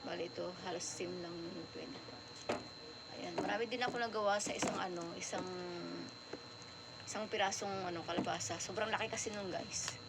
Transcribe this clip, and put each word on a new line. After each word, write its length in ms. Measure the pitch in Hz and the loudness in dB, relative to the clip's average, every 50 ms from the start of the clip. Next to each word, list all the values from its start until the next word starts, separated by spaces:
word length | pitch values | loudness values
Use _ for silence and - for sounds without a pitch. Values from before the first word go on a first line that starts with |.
| - | -2
Bali, 220 | 147 170 175 165 | -2 0 0 0
ito, 240 | 170 - - 175 175 180 180 180 | -2 0 -2 -2 -2 -2 -2 -2
halos 160 | 185 - - | -2 0 0
same 320 | 180 - - - 190 175 180 180 | 0 -2 -2 -2 -2 -2 -2 -2
lang 100 | 175 170 | -4 -4
yung 380 | 170 170 170 170 190 - 165 - | -4 -4 -4 -4 -4 -6 -6 -6
twenty. 320 | - 160 - - 269 - - - - - - - - - - - - - - - - - - - - - - - - 233 | -6 -8 -6 -6 -8 -8 -8 -10 -12 -12 -12 -12 -12 -10 -2 -2 0 0 -2 -8 -10 -12 -12 -12 -12 -12 -12 -10 -6 -4
Ayan, 140 | 254 - 339 330 | -2 0 2 2
marami 300 | 294 285 208 208 233 226 | 4 4 4 4 4 2
din 100 | 220 233 247 | 4 4 4
ako 100 | 247 247 240 | 4 4 2
nagawa 340 | 240 233 214 220 208 202 202 208 | 2 2 4 6 6 8 6 6
sa 100 | 202 - | 4 2
isang 240 | - 214 214 233 202 | 2 4 4 4 4
ano, 240 | 190 196 185 180 175 170 170 165 | 4 2 2 0 0 -2 -2 -4
isang, 300 | - - - - 185 180 185 185 180 180 175 175 175 175 175 - - 170 - - - - - - - - - - - - - - - - - - - - - | -4 -4 -2 0 0 0 0 -2 -2 -2 -2 -2 -4 -4 -4 -4 -4 -6 -8 -10 -12 -10 -10 -10 -10 -10 -12 -12 -12 -12 -12 -12 -12 -12 -12 -12 -10 -8 -4
isang 160 | - 202 214 208 | -2 -2 0 0
pirasong 400 | - 208 202 196 202 - 214 202 196 190 185 180 | 4 6 6 6 6 4 2 2 2 2 2 0
ano, 160 | 175 170 160 | 0 0 0
kalabasa. 540 | - 170 175 - 180 170 170 - - 175 170 | 2 2 4 4 4 2 0 0 -2 -2 -2
Sobrang 320 | - - 190 196 214 220 | -2 -2 2 2 2 2
laki 160 | 226 196 214 220 | 4 2 2 2
kasi 240 | 226 214 - 220 | 0 0 0 -2
nun, 160 | 214 208 202 185 170 | -2 -2 -2 -2 -2
guys. 420 | - - - - - - - - - - | -2 -2 -2 -2 0 0 -2 -2 -4 -10